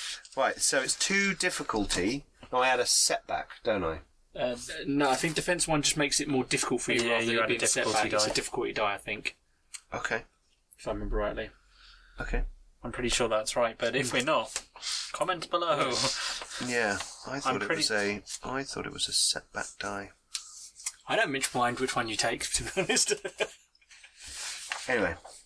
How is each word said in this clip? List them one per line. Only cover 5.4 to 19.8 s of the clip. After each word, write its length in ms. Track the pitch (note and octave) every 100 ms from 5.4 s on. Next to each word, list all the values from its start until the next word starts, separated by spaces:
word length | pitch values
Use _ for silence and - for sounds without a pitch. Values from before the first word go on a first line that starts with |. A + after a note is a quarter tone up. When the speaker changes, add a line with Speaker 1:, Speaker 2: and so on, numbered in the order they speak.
| F3+ F3 -
Speaker 2:
one 140 | D3+
just 160 | - D3+
makes 220 | C#3+ -
it 80 | D3
more 160 | C3
difficult 380 | B2 C3+ - B2
for 100 | -
you 100 | A#2+
Speaker 3:
Yeah, 100 | A#2
Speaker 2:
rather 120 | A2+ A2+
than 80 |
Speaker 3:
you 60 | A2+
Speaker 2:
it 40 |
Speaker 3:
add 20 | A2+
a 20 |
Speaker 2:
being 100 | A#2
a 40 |
Speaker 3:
difficulty 300 | A2+ C3+ A2+
Speaker 2:
setback. 200 | G#2+ G#2+
It's 120 | G#2+ G#2+
a 20 |
Speaker 3:
die. 40 |
Speaker 2:
difficulty 400 | - - - A2+
die, 200 | - G#2
I 40 | G2
think. 400 | - G#2 - - _ _ _ - -
Speaker 1:
Okay. 300 | - - A2+ - _ _ _ _ -
Speaker 2:
If 100 | A#2
I 40 |
remember 260 | G#2 G#2 G#2+
rightly. 320 | G#2 - G#2+ - _ - - - - -
Speaker 1:
Okay. 240 | - - - - - _
Speaker 3:
I'm 80 | B2
pretty 180 | A#2+ A#2+
sure 180 | - A#2
that's 280 | A2 A2 B2+
right, 200 | A#2 -
but 180 | A#2 C3
if 180 | B2
we're 100 | C3
not, 400 | C#3 C3 - - - - - - -
comment 380 | - D3+ F3 -
below. 420 | F3 E3+ D3+ C3+ A2 C3 - - - - - B2
Speaker 1:
Yeah, 320 | A#2+ G#2+ G2 - - -
I 120 | C#3
thought 60 | C3+ -
Speaker 3:
I'm 0 |
Speaker 1:
it 40 | G2
Speaker 3:
pretty 140 | -
Speaker 1:
was 120 | -
a, 300 | G#2 G2+ G2+ - -
I 200 | A#2 C3+
thought 220 | C3 - -
it 80 |
was 140 | - -
a 60 |
setback 520 | - - - - - -
die. 320 | -